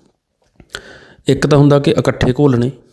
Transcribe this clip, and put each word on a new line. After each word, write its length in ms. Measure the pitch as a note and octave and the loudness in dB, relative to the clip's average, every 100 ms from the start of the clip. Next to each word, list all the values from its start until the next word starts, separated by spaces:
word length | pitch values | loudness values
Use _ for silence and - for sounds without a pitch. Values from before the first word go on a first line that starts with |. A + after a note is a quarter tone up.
| _ _ _ _ _ _ - - - - - _ - | _ _ _ _ _ _ -20 -20 -20 -20 -20 _ -4
ਇੱਕ 200 | C3+ C#3+ | -2 2
ਤਾਂ 120 | D3 | 2
ਹੁੰਦਾ 200 | C#3+ C#3+ | 4 2
ਕਿ 120 | C#3 | 0
ਇਕੱਠੇ 420 | - B2 - C3 | -2 -4 -2 -4
ਘੋਲਣੇ, 380 | B2+ D3 A#2+ B2 - _ | 0 0 0 -2 -6 _